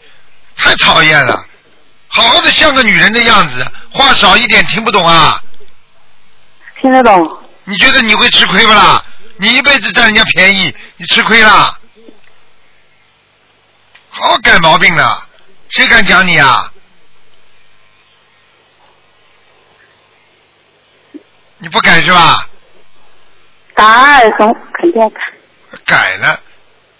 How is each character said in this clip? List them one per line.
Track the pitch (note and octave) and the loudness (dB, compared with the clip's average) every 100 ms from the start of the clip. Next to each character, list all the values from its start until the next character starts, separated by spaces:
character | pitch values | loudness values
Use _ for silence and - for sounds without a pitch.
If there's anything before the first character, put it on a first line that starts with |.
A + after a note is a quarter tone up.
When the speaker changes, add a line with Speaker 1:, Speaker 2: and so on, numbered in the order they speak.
| - - - - - - | -20 -20 -20 -20 -18 -6
Speaker 1:
太 | - - | -2 0
讨 | - E3 | 0 0
厌 | D#3+ D3+ B2+ | 2 2 0
了。 | G#2 - - _ - - - - | -2 -8 -20 _ -20 -20 -20 -10
好 | - | -2
好 | E4+ E4+ | 0 0
的 | E4 | 0
像 | - D#4 | 0 0
个 | C4+ | 0
女 | A3+ F3 | 0 0
人 | F#3 | 0
的 | A#3 | 0
样 | A#3 G#3+ E3 | 2 2 0
子， | B2+ B2+ - - | -4 -8 -8 -8
话 | - C4+ | -2 0
少 | A#3+ G3 | 2 2
一 | G3+ A#3 | 2 2
点， | G#3+ D#3+ | 0 0
听 | F#3 | -2
不 | A3+ | -2
懂 | G#3 E3+ | -2 2
啊？ | E3 C#3+ G2 - - - - _ - - - - - - - - - | 2 2 -2 -6 -10 -14 -18 _ -20 -20 -20 -20 -20 -20 -20 -20 -4
Speaker 2:
听 | C4 | 0
得 | C4 | 2
懂。 | A#3+ F#3 D#3+ - - - | 4 4 2 -6 -20 -20
Speaker 1:
你 | - G3+ | -10 -2
觉 | - | 0
得 | C4+ | 0
你 | A3 | 0
会 | G#3 A#3+ | 0 0
吃 | - G#3+ | 0 0
亏 | F#3 A3+ | 0 2
不 | |
啦？ | G#3+ E3+ C3 - - - - | 2 2 0 -4 -14 -16 -6
你 | G3+ | -2
一 | B3+ | -2
辈 | C#4 C#4 | 0 -2
子 | G#3 | -2
占 | A3 A#3 | -2 0
人 | |
家 | G#3+ | 0
便 | A3 E3+ F#3 | 0 0 0
宜， | G3 F3 - - - | 0 -4 -8 -16 -14
你 | E3+ | -4
吃 | - | -2
亏 | G#3 A3+ | 0 2
啦。 | A3 F#3 C3 - - - - - - - - - - _ _ _ _ _ _ _ _ _ _ _ _ _ _ | 4 4 2 -4 -18 -20 -20 -20 -20 -20 -20 -20 -20 _ _ _ _ _ _ _ _ _ _ _ _ _ _
好 | - B2 | -6 -2
好 | C4+ | -2
改 | A#3+ G3+ | 0 2
毛 | E3 F3+ | 2 2
病 | F#3+ | 0
了， | D#3+ B2 G#2 - - - - - | 0 -2 -4 -10 -20 -20 -20 -10
谁 | - C4 | -4 0
敢 | A#3 | 2
讲 | F#3 F#3 F#3 | 2 2 2
你 | D#3+ | 2
啊？ | C#3 A2 G2+ - - - - - - - - - - - _ _ _ _ _ _ _ _ _ _ _ _ _ _ _ _ _ _ _ _ _ _ _ _ _ _ _ _ _ _ _ _ _ - _ _ _ _ | 2 2 -2 -12 -20 -20 -20 -20 -20 -20 -20 -20 -20 -20 _ _ _ _ _ _ _ _ _ _ _ _ _ _ _ _ _ _ _ _ _ _ _ _ _ _ _ _ _ _ _ _ _ -20 _ _ _ _
你 | E3 | -8
不 | G#3+ | -2
改 | G3 E3 | 0 2
是 | D#3 | 2
吧？ | F3+ D#3 A#2 - - - - - - - - - - - _ _ | 2 2 0 -4 -14 -20 -20 -20 -20 -20 -20 -20 -20 -20 _ _
Speaker 2:
改， | - G#3+ A3+ C#4 C#4+ A3 | 0 4 4 4 4 2
肯 | - G#3+ A#3+ - - F4 | 2 0 -2 -8 -4 -2
定 | A#3 | 0
要 | A3 | -2
改。 | - - - _ _ _ - | -4 -16 -18 _ _ _ -16
Speaker 1:
改 | - D3+ G2+ F#2+ | -4 -2 -2 -2
了， | C3+ D#3+ - - _ _ _ _ | -4 -4 -8 -20 _ _ _ _